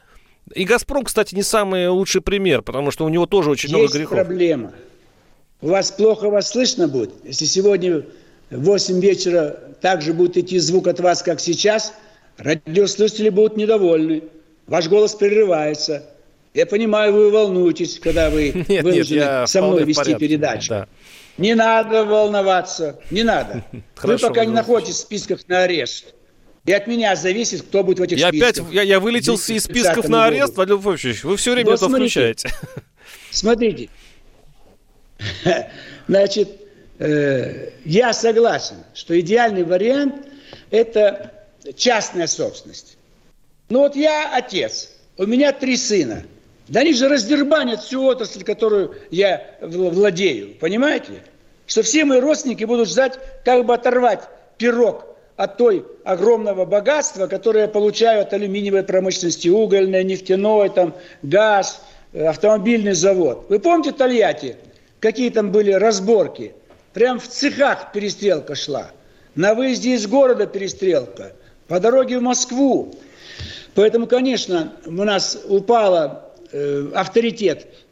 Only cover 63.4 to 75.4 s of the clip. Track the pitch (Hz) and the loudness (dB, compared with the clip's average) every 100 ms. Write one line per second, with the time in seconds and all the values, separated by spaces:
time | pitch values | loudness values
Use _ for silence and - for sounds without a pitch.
63.4 | - 208 339 339 277 - 254 247 180 - | -2 0 2 2 0 0 0 2 2 0
64.4 | 135 - - _ _ _ 214 240 247 220 | -10 -14 -20 _ _ _ -2 0 -2 0
65.4 | 202 208 208 190 220 196 190 220 151 - | 0 2 2 4 2 2 2 2 2 -4
66.4 | 104 - _ - _ 190 247 240 - - | -16 -16 _ -20 _ 0 0 0 -8 -4
67.4 | 277 208 277 190 - 202 202 160 202 156 | -4 2 0 0 -6 -6 -6 -2 0 0
68.4 | 131 143 - 131 - - _ _ _ 151 | -2 -10 -6 -8 -8 -18 _ _ _ -2
69.4 | 196 220 262 226 226 247 202 262 262 214 | 0 2 0 -2 -2 -2 0 2 4 2
70.4 | 196 196 196 - 185 151 - - 95 - | -2 -4 -8 -4 0 0 -2 -12 -20 -20
71.4 | _ _ _ 180 220 262 254 254 247 240 | _ _ _ 0 2 2 2 0 -2 -2
72.4 | - 247 277 175 - - - - - - | -4 0 2 2 -2 -14 -20 -20 -20 -16
73.4 | - - - - 214 233 233 247 262 220 | -16 -16 -4 2 2 2 0 0 0 -2
74.4 | - 175 156 - 160 170 208 190 - - | -2 -4 -4 -10 -10 -4 -2 -2 -4 -8